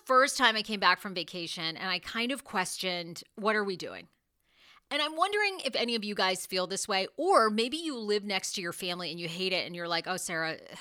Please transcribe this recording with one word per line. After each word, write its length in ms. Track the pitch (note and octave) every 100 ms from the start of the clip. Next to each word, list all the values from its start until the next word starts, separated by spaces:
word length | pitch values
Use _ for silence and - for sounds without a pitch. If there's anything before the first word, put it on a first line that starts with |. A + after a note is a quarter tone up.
first 320 | - B3+ C4+ C#4
time 200 | B3 A3
I 60 |
came 180 | G#3 G#3+
back 200 | F#3 F#3
from 140 | G#3
vacation, 640 | F#3 D#3+ F#3 E3+ - D#3+ D#3+
and 120 | F#3
I 120 | F3+
kind 320 | - A3+ A#3+
of 120 | C4
questioned, 800 | - - F3+ - F#3+ F3 E3+ E3 - -
what 180 | G#3
are 100 | G#3+
we 120 | G3+ F#3
doing? 320 | A#2 F#2 - _ _ _ _ _ - - -
And 100 | C#4+
I'm 160 | D4+ D#4+
wondering 440 | F#4 G#4 G4+ F#4+
if 120 | C4+ A3
any 180 | A#3
of 100 | A#3
you 100 | G#3
guys 300 | G3+ F#3+ F#3
feel 220 | - F#3 F3+
this 220 | F#3+ -
way, 180 | F#3+ F#3+ -
or 320 | E4 F#4 A3
maybe 280 | G#3+ A#3+ D#4
you 200 | E4 B3+
live 280 | G#3+ G#3
next 300 | G3+ F#3+ -
to 60 | -
your 120 | F3
family 380 | E3+ F#3 F3+ F3
and 100 | E3
you 80 | E3+
hate 240 | E3 F#3
it, 120 | F3+
and 120 | C#3+ F3
you're 120 | E3+
like, 180 | E3+ E3
"Oh, 100 | F3+
Sarah, 400 | - E3 D#3+ D#3+ - -